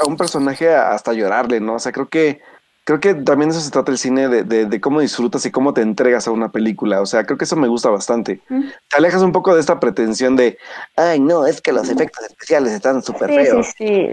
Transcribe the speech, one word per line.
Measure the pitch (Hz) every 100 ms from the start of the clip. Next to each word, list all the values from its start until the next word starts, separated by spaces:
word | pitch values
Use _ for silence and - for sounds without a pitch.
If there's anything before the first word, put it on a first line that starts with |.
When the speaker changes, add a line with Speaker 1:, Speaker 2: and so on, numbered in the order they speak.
Speaker 1:
a | 151
un | 156
personaje | 175 151 139 131 165
a, | 147 113
hasta | 104 -
llorarle, | 113 98 110 123 113
no? | 110
O | 117
sea, | 127
creo | 131 135
que, | 160 151 139 - - _ _ -
creo | 151
que | 196 160
también | 135 143 156
de | 165
eso | 147
se |
trata | 139 143
el | 127
cine, | 131 131 131
de, | 117
de, | 104 113 107
de | 107
cómo | 143 151
disfrutas | 139 - 117 131 120
y |
cómo | 131 139
te | 131
entregas | 110 104 127 120 117
a |
una | 113 110
película. | 110 110 98 107 98
O | 101
sea, | 117 107
creo | 139
que |
eso | 165 160
me | 123
gusta | 117 120
bastante. | 107 - 117 107 95 -
Speaker 2:
Mm. | 262 277 - -
Speaker 1:
Te | 143
alejas | 175 185
un | 185
poco | 180 190
de | 165
esta | 151 170
pretensión | 120 107 113 110 127 131
de, | 120 - - - - -
"Ay, | 170 151
no, | 143 170 139
es | -
que | 165
los | 120 -
efectos | - 156 - 110
especiales | - - 151 123
están | 107 131 131
súper | - - 120
Speaker 2:
Sí, | 285
Speaker 1:
feos". | 269 240 226
Speaker 2:
sí, | - 214
sí. | 202 95